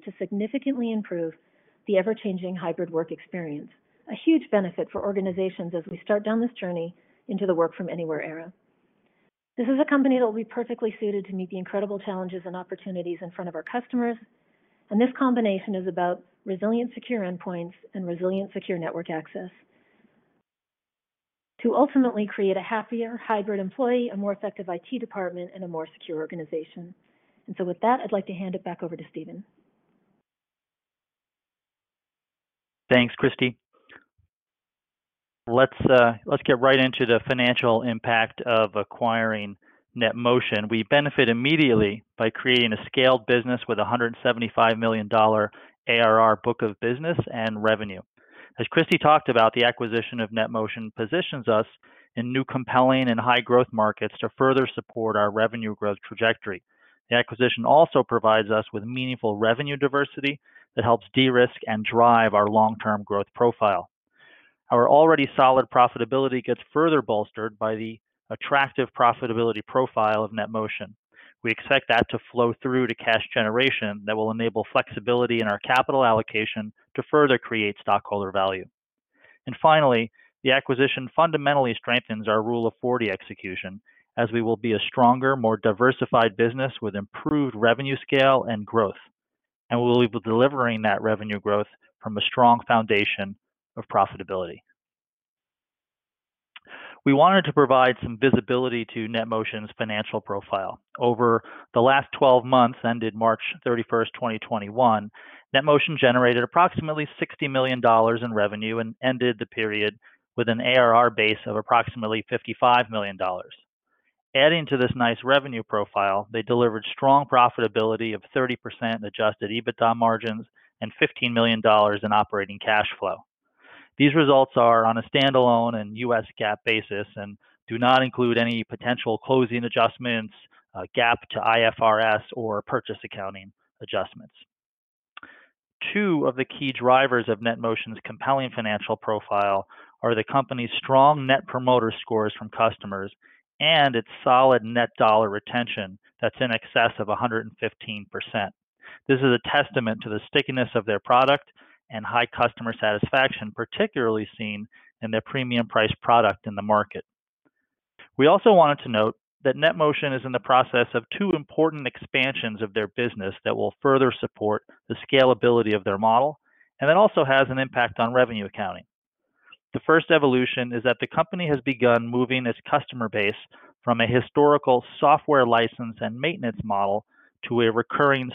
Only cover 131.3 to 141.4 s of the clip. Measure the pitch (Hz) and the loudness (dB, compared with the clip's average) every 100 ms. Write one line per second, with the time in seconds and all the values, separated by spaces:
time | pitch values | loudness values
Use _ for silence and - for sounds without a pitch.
131.3 | - 110 117 113 - 113 107 113 107 - | -4 0 2 2 2 2 2 2 0 -4
132.3 | - 110 104 - 127 - - 107 107 98 | -8 -6 -6 -4 -6 -6 -12 -14 -12 -12
133.3 | 98 98 _ _ _ 110 101 92 - - | -14 -20 _ _ _ -8 -6 -6 -12 -20
134.3 | _ _ _ _ _ _ _ _ - - | _ _ _ _ _ _ _ _ -20 -20
135.3 | - _ _ _ - - 208 202 156 139 | -20 _ _ _ -12 -6 -2 0 0 0
136.3 | 123 131 - 143 123 123 131 135 123 113 | -2 -6 -8 -8 -2 2 4 4 0 0
137.3 | 104 117 113 113 113 113 110 - 110 127 | -2 -2 -2 -4 -4 -8 -14 -16 -8 -2
138.3 | 139 127 - 110 104 - 110 - 107 - | -2 -4 -6 -4 -4 -4 -6 -4 -6 -2
139.3 | 104 101 98 - - - _ 117 110 - | 0 2 0 -4 -16 -20 _ -2 -2 0
140.3 | 139 131 123 113 - - 135 143 151 131 | -2 -2 -6 -6 -6 2 4 6 4 0
141.3 | 135 | 0